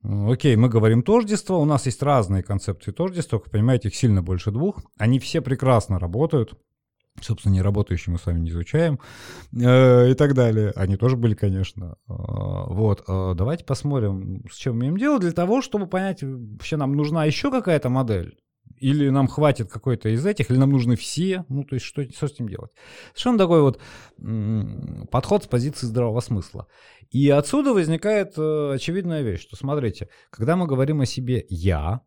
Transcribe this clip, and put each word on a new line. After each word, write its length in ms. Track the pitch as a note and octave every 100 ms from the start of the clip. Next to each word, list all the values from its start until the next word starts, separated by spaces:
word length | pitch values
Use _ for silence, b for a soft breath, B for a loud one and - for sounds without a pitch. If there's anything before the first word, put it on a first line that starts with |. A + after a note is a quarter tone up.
М, 260 | G#2 G2+ G#2
окей, 260 | B2+ D3 A2
мы 140 | B2
говорим 320 | A2 A2 A#2
тождество, 540 | D3+ A3+ G#3+ G#3+ - F3+
у 60 | D3
нас 200 | C#3+ C3+
есть 160 | -
разные 420 | C#3 C#3 F#2 F#2+
концепции 480 | - G2+ - F#2+ -
тождества, 480 | F#2+ F#3 F3 - A2
как 80 | -
вы 40 |
понимаете, 380 | G#2 A#2 B2+ G#2
их 60 | -
сильно 260 | A#2+ G2
больше 300 | F2 F#2 -
двух, 300 | G#2+ F#3 - - _
они 220 | A2 C3
все 220 | - E3
прекрасно 580 | B2 C3 C3 A#2 - F#2
работают, 540 | F2 G#2 D#3 D3 A2 - _ _ _ _ _ -
собственно, 340 | - G#2 G2+
не 80 | F#2+
работающие 500 | F#2 G2+ G2+ F2 -
мы 60 | F2
с 60 | -
вами 120 | E2+
не 120 | E2
изучаем, 480 | E2+ E2+ D3+ E3+ C#3 B B B B B A#2+
э, 520 | A#2+ B2+ C3 B2 B2
и 20 |
так 200 | C3 D3 C3
далее. 360 | A#2+ A2 G#2+ -
Они 220 | F#2+ G2
тоже 200 | B2 B2+
были, 160 | A#2
конечно. 640 | G2+ G2+ F#2+ F#2+ - F2+ - -
Э, 60 |
вот, 920 | F2 - G2 G2 F#2+ F2+ F#2 A2 G2 -
э, 260 | F#2 F#2 F2
давайте 300 | G#2+ E3+ -
посмотрим, 800 | C3+ C#3+ C#3 G#2 F#2+ G2 F#2+ -
с 40 | -
чем 200 | C3+ A#2
мы 40 |
имеем 140 | C3 F#3
дело, 220 | C#4 C#4
для 120 | F3
того, 300 | E3+ F3+ B3+
чтобы 240 | C4 G#3 F3+
понять, 320 | F#3 G3 F#3
вообще 560 | C3+ C3 A2 G#2+ - D#3
нам 160 | C#3
нужна 320 | C#3+ D3 E3 F#3
еще 240 | - C#4+
какая-то 380 | B3+ F#3 D3+ B2+
модель, 480 | B2+ B2 G2 E2+ _ _ _ _ -
или 300 | C3+ D3 C#3
нам 180 | C3+ C3
хватит 440 | - D3 C3+ G#2+
какой-то 380 | - C#3 A#2 G#2+
из 140 | A2+ F3+
этих, 240 | G#3 C3
или 60 | B2+
нам 100 | C3+
нужны 260 | C#3 A#2+ B2+
все, 480 | - D3 F#3+ F#3 D3+
ну, 140 | C3+
то 100 | C#3
есть 140 | B2+ -
что, 160 | -
что 240 | B2+ - D3
с 40 |
этим 140 | - A2+
делать? 200 | - - _ B B B
Совершенно 260 | - B3 A3+
такой 220 | F#3 E3+
вот, 160 | C#3 B2+ B B B -
м, 880 | - A2 G#2 A2 G#2 G#2 - - -
подход 320 | B2+ - G#3
с 40 | -
позиции 400 | B2 C3+ C#3+ B2
здравого 320 | A2+ A#2 A2+
смысла. 480 | - G#2 - - - b b b -
И 200 | C3+ C#3+
отсюда 440 | C#3+ - C#4 C#4
возникает, 600 | G#3 D#3 D#3+ G3+ G#3+ G3 -
э, 360 | D#3 D3+ C#3+ C3+
очевидная 480 | - F3+ F3 D#3
вещь, 180 | B2 E2+
что, 140 | - -
смотрите, 540 | C3+ D3 A#2 - - b b
когда 260 | - A2+ F3+
мы 120 | E3+
говорим 340 | C3 C#3 D#3
о 40 | C3
себе 360 | - B2 B2 -
«я» 520 | E2 F#2 D#2+ D#2 A#2+